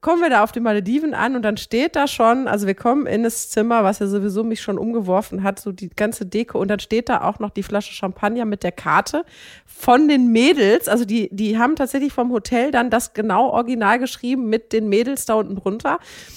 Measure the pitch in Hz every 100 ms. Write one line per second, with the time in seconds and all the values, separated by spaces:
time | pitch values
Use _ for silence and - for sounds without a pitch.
0 | - 339 339 240 220 - 226 208 190 262
1 | 311 - 233 262 214 208 - 226 311 320
2 | 285 - 226 247 262 202 202 190 240 269
3 | 277 214 233 - - - 226 233 202 202
4 | 202 202 202 196 226 220 - 196 220 233
5 | 190 185 214 190 196 196 - 185 180 -
6 | 214 226 190 202 226 - 196 202 - 220
7 | 240 240 - 208 208 - 196 202 208 -
8 | 190 185 208 233 226 208 180 - - 156
9 | 202 302 349 - - - _ - - 247
10 | 302 285 247 226 262 302 202 233 - -
11 | 226 226 214 196 214 220 240 311 262 277
12 | 277 - 247 247 202 247 262 269 240 226
13 | - - 214 190 254 - 233 247 208 233
14 | 247 - 240 262 233 214 - 220 214 202
15 | 233 277 - 220 214 196 196 208 277 349
16 | - - -